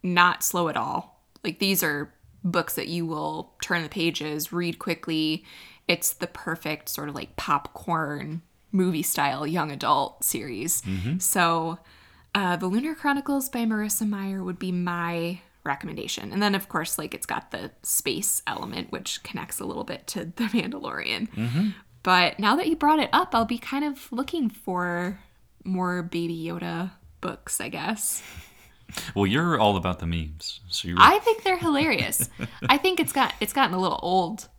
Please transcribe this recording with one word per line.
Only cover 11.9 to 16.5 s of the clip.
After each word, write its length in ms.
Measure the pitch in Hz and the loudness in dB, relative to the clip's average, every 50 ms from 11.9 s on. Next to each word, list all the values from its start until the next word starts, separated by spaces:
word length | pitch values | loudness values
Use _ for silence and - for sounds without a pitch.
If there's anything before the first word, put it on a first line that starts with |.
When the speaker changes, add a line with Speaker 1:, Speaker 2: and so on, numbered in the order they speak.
| - - - - - - - _ - | -20 -20 -20 -20 -20 -20 -16 _ -2
Speaker 1:
uh, 220 | 202 196 180 175 | 0 2 2 0
The 120 | 170 185 185 | 0 0 0
Lunar 260 | 196 233 277 320 311 | 0 0 0 -2 -4
Chronicles 540 | - - 294 277 285 277 - 285 277 262 - | -2 0 0 0 0 0 0 0 0 0 -2
by 160 | - 240 233 | -2 -2 0
Marissa 440 | 226 220 208 214 214 208 - 226 208 | 0 0 0 0 -2 -2 0 0 -2
Meyer 340 | 208 196 196 196 196 190 | -2 -2 -4 -4 -4 -4
would 160 | 190 185 180 - | -4 -6 -6 -4
be 120 | - 185 | -4 -2
my 680 | 180 180 180 180 175 175 170 170 170 170 165 170 185 175 - _ _ _ _ | 0 0 0 0 -2 -2 -2 -2 -2 -2 -2 -2 -4 -8 -12 _ _ _ _
recommendation. 680 | - 139 - - 156 151 - - - - - - 202 | -4 -4 -4 -6 -8 -8 -8 -6 -6 -6 -6 -8 -4
And 100 | - 196 | 0 2
then, 120 | 208 208 | 2 4